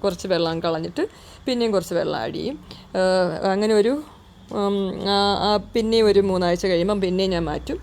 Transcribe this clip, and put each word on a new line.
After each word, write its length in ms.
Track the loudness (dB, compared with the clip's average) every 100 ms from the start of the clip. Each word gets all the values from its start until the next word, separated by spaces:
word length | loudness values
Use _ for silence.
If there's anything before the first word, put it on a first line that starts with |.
കുറച്ച് 240 | -2 -4 -2
വെള്ളം 260 | 0 0 -2
കളഞ്ഞിട്ട് 400 | -2 -2 -4 -4 -6 -6 -20 -10 -4
പിന്നെയും 280 | 0 2 0
കുറച്ച് 200 | 0 -2
വെള്ളം 180 | -2 -4
ആഡ് 100 | -6 -6
ചെയ്യും. 180 | -6 -8 -14 -20 -8 -2
ആ, 20 | 2 2 0 0 -2
അങ്ങനെ 240 | 0 2 4
ഒരു, 120 | 4 0 -6 -20 -20 -20 -10 -4
ഉം, 160 | -2 -2 -4 -4 -2
ആ, 20 | 2 2 2 2
ആ, 40 | 0 0 -2
പിന്നെയും 320 | 2 4 6
ഒരു 100 | 4 4
മൂന്നാഴ്ച 340 | 2 0 0 2
കഴിയുമ്പം 280 | 2 2 0 0
പിന്നെയും 260 | 0 0 0
ഞാൻ 100 | -2
മാറ്റും. 260 | -4 -6 -10